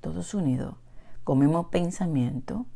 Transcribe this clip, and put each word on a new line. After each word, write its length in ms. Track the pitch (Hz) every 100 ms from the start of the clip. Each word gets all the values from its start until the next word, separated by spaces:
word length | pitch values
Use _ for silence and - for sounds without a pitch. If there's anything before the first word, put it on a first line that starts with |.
todos 320 | 160 160 175
unidos, 420 | 208 156 127 - - - - - -
con 160 | - 135
mismo 300 | 143 165 170
pensamiento. 960 | 180 175 180 180 147 123 139 - 214 247